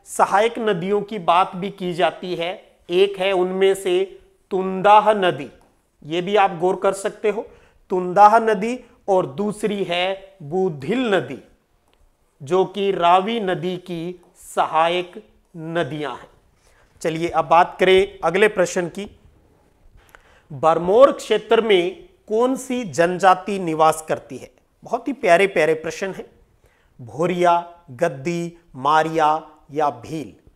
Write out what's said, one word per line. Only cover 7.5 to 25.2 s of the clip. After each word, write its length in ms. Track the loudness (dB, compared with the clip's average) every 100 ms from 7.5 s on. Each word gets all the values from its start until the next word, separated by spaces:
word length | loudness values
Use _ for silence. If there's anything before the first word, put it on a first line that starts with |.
| -16 _ _ -6
तुंदाह 480 | -4 0 6 8 8
नदी, 380 | 2 0 -2 -6 -12 _ 0
और 180 | 0 0
दूसरी 540 | -4 -6 -4 -4 -4
है 520 | -4 -2 -2 -4 -12 -20
बूधिल 720 | -6 -2 -2 -2 -4 -2 0
नदी 240 | 0 -2 -10 -18 _ _ _ _ _ _ _ _ -16
जो 240 | -2 0 0
कि 240 | -2 -2
रावी 460 | 2 4 4 2 -4
नदी 360 | -4 -4 -4 -6
की 420 | -8 -10 -8 -12 _ _ -8
सहायक 760 | -2 0 2 2 0 -4 -12 -20 _ _
नदियां 580 | -14 -6 -4 -4 -6 -8
हैं। 160 | -10 -16 _ _ _ _ _ _ -8
चलिए 260 | -6 -4 -4
अब 140 | -2 4
बात 300 | 4 4 2
करें 380 | 4 4 2 -2
अगले 280 | -2 2 2
प्रश्न 380 | 2 -2 -2 -6
की, 220 | -8 -14 -16 _ _ _ _ _ _ _ -20 _ -20 _ _ -18
भरमौर 600 | -2 0 0 2 6 6
क्षेत्र 460 | 4 -2 -2 2 0
में 480 | 4 2 0 -6 -18 _ -6
कौन 280 | -2 0 -2
सी 260 | -4 -6
जनजाति 720 | -4 0 0 2 4 2 0 -6
निवास 460 | -4 2 2 2 -4
करती 280 | -8 -8 -18
है? 140 | -18 _ _ _
बहुत 240 | -10 -8 -6
ही 40 |
प्यारे 320 | -2